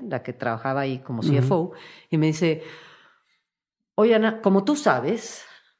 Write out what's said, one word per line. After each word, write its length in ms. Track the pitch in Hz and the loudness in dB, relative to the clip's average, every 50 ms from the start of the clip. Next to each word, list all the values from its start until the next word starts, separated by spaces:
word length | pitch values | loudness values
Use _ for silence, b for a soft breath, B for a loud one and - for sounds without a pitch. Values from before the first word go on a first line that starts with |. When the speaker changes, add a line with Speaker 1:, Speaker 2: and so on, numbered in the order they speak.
| 269 214 | -8 -8
Speaker 1:
la 160 | 143 120 - | -8 -8 -6
que 100 | - 123 | -8 -10
trabajaba 480 | - 113 117 113 110 - 135 135 139 | -6 -6 -4 -4 -4 -4 -4 -2 -2
ahí 180 | 139 135 131 127 | -2 -4 -4 -6
como 220 | 127 - 127 113 | -8 -8 -8 -4
Speaker 2:
Ujú. 80 | - 156 | 0 2
Speaker 1:
C 80 | 139 123 | 2 2
F 160 | 123 135 190 | 2 2 2
O, 180 | 170 165 185 B B B B B B B B | 0 0 -2 B B B B B B B B
y 80 | - 156 | 0 2
me 100 | 151 156 | 2 2
dice, 360 | 156 156 180 165 160 156 B B B B B B B B B B B B B B B B _ _ _ _ _ _ _ _ _ _ _ | 2 0 0 0 0 -2 B B B B B B B B B B B B B B B B _ _ _ _ _ _ _ _ _ _ _
"Oye, 200 | - 214 240 226 | 2 4 4 6
Ana, 260 | 220 220 226 220 - | 4 4 2 0 0
como 220 | - 202 190 202 196 | 2 2 2 4 4
tú 120 | 285 302 | 2 0
sabes, 680 | 294 - 190 139 123 120 151 226 - - - - - b b b b b b b _ | 2 2 2 2 2 0 -2 -4 -4 -6 -10 -14 -16 b b b b b b b _